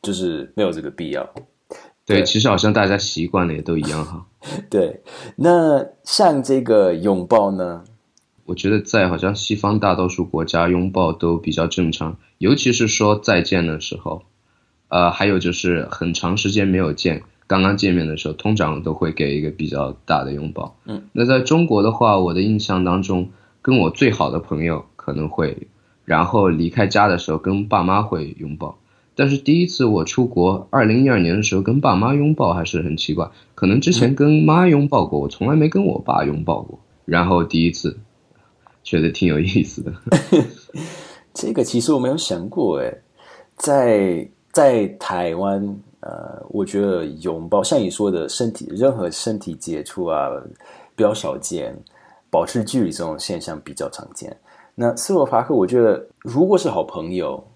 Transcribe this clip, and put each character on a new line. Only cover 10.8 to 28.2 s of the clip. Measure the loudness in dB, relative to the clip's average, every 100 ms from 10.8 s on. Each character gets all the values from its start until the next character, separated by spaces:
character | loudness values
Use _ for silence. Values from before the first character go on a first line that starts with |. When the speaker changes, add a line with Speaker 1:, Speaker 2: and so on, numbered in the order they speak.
| 0
Speaker 2:
抱 | 0 0
都 | 0 0 0
比 | -2
较 | -2 -2
正 | 0 0
常， | 0 -6 -8 _ _
尤 | 2
其 | 4 2
是 | 2 0
说 | 2 2
再 | 2 2 2
见 | 2 0
的 | 0 -4
时 | -8 -10
候， | -10 -10 _ _ _ _ _ _ _
呃， | 2 2
还 | 2 0
有 | 2
就 | 0
是 | -2 -2 -2 -2
很 | -6 -4
长 | -4 -2 -2
时 | 0
间 | 0 2
没 | 2
有 | 0
见， | 0 -2 -4 -8 _ _
刚 | 2
刚 | 2 2
见 | 2
面 | 2 0
的 | -4
时 | -8
候， |
通 | -6 -2
常 | 0 0 -2
都 | -6
会 | -4 -4
给 | -2 -2 -2
一 |
个 | -4
比 | -6 -6
较 | -4 -6 -8
大 | -2 -2
的 | -2
拥 | -6 -8
抱。 | -8 -12 _ -14
Speaker 1:
嗯。 | -14 -8
Speaker 2:
那 | -2
在 | 2 2
中 | 4 2
国 | 4 4
的 | 2
话， | 2 2 4
我 | 2
的 | 0
印 | 0 0
象 | 0 0
当 | 2 0
中， | 0 -2 -4 -10 _ _
跟 | 0 2
我 | 2
最 | 2 0
好 | 2 -2
的 | -2
朋 | -4 -4
友 | -2 -4 -8 -14
可 | -8
能 | -4 -4
会， | -2 -4 -4 -16 _ _ _
然 | -2 0
后 | 2 2 2
离 | 2 0
开 | 0 2
家 | 4 4
的 | 2
时 | -2
候 | -4
跟 | -2 -2 0
爸 | 0
妈 | 2 0
会 | 0 -4